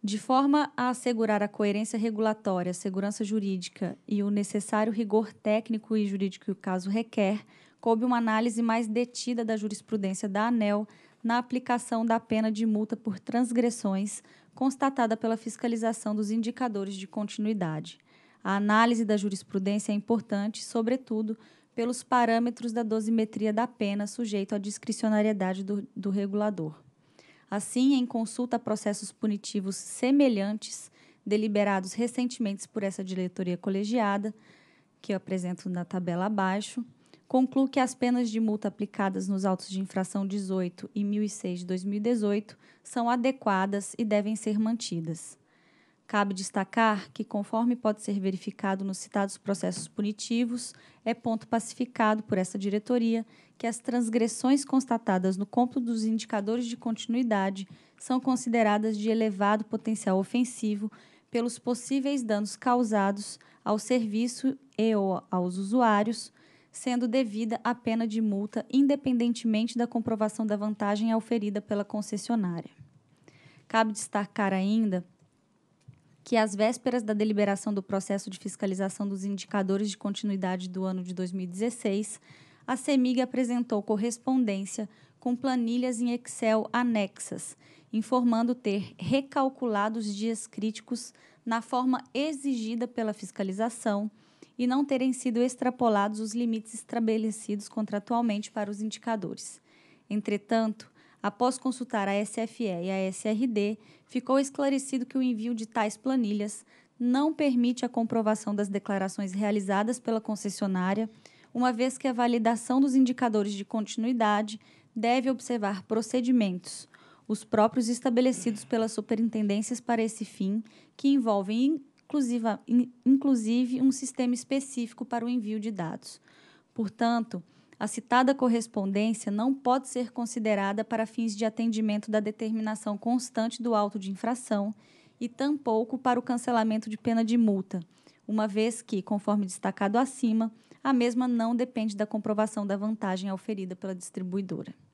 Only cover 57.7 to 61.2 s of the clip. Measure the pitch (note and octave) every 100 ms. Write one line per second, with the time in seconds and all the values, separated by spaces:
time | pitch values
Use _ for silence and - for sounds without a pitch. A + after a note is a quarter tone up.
57.7 | - _ _ - B3+ C4 B3+ B3 A#3 G#3+
58.7 | G#3 A3 G#3+ G#3+ A3 A3 F#3+ G3+ G#3+ G#3+
59.7 | A3 - G#3+ - F#3+ F#3+ B3 B3 - G#3+
60.7 | G#3 G#3+ - - _